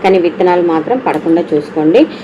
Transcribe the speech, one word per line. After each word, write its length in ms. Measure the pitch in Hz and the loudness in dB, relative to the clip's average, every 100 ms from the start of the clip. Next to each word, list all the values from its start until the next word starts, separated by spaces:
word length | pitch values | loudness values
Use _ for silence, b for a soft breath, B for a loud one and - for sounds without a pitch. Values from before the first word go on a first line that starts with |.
కానీ 140 | 196 190 170 | 0 2 2
విత్తనాలు 400 | - 180 180 175 | 0 0 2 0
మాత్రం 240 | 160 151 254 180 | -2 -2 -4 -2
పడకుండా 360 | 151 165 165 165 | -4 0 0 0
చూసుకోండి. 500 | 151 147 - 156 208 320 B | -2 -4 -2 2 4 2 B